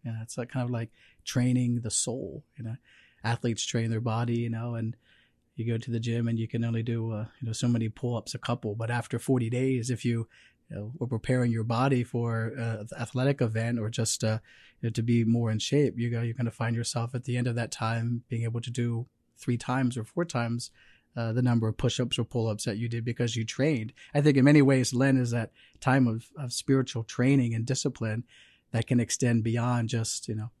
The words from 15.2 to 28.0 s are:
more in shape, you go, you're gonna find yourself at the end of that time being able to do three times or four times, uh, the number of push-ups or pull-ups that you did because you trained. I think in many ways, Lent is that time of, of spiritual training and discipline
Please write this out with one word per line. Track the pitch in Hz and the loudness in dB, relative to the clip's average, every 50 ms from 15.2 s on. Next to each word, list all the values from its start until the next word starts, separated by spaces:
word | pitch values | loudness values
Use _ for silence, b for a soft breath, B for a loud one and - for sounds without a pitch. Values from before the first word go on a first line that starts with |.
| 113 | 4
more | 110 117 117 117 113 | 4 4 4 2 0
in | 110 110 | 0 -2
shape, | - - 139 143 147 123 120 | -2 2 2 4 4 2 0
you | 120 117 120 | -2 -4 -2
go, | 120 117 | -2 -2
you're | 117 117 117 | -4 -4 -4
gonna | - 123 117 | -2 -4 -4
find | - - 113 113 117 | -2 -2 -2 -2 -2
yourself | 117 117 - - 120 113 117 - | -2 -4 -4 -2 -4 -4 -2 -4
at | 123 - | -6 -4
the | - 120 | -2 -2
end | 123 120 | -2 0
of | 123 117 | -2 -2
that | 120 117 - | -2 -4 -4
time | - - 117 113 113 117 113 117 120 117 - _ | -4 -4 -2 -2 -2 0 0 -2 -2 -4 -4 _
being | 123 113 113 | -6 -4 -4
able | 117 113 120 | -2 -4 -4
to | 117 123 | -6 -6
do | 120 - 120 117 117 113 120 _ _ _ _ _ _ | -4 -2 -2 -2 -2 -4 -6 _ _ _ _ _ _
three | _ - - 123 | _ -4 -2 -2
times | 117 - - 127 135 131 123 120 | -2 -2 -2 0 0 0 0 0
or | 123 110 | -2 -8
four | - _ 170 175 | -6 _ -4 -4
times, | 170 - 127 117 113 117 120 - - b b b b b b b b _ | -2 -2 -2 -2 -2 -2 -4 -6 -10 b b b b b b b b _
uh, | 123 117 113 | -4 -4 -2
the | 110 123 123 | 0 2 4
number | 123 120 117 110 | 4 4 4 2
of | 110 110 | 2 0
push-ups | - - 127 - - 127 117 - | 0 0 0 2 0 -2 -2 0
or | - 117 | -4 -4
pull-ups | - - 123 113 113 107 104 - | -2 -2 -2 0 0 -2 -2 -4
that | 123 104 | -4 -4
you | 107 120 117 | -4 -4 -4
did | 117 117 113 | -4 -4 -4
because | 123 117 - 127 117 107 | -4 -2 -2 -2 -2 0
you | 117 113 | -2 -4
trained. | 113 - - 131 156 156 120 107 107 - B B B B | -4 -2 0 0 2 2 0 -4 -8 -10 B B B B
I | 147 | 4
think | 143 151 135 | 6 6 6
in | 135 127 | 8 8
many | 143 147 151 139 | 10 10 10 8
ways, | 135 139 131 123 - - | 8 6 4 2 0 2
Lent | 120 135 135 135 131 | 2 4 4 4 4
is | 123 120 | 2 0
that | 117 120 113 113 b b b b b b | 0 -2 -4 -4 b b b b b b
time | - 131 127 139 131 | 2 2 4 6 4
of, | 117 110 113 - - _ | 4 2 -2 -6 -12 _
of | - 139 120 | -10 -8 -6
spiritual | - - - - 135 135 131 - - 123 113 | -6 -6 0 2 2 2 2 0 -4 -6 -6
training | - - - 123 131 139 139 123 117 113 | -6 -2 2 4 6 6 6 4 2 0
and | 110 113 | -2 -2
discipline | 123 127 - - 143 - - | -2 -2 -2 -2 -4 -4 -2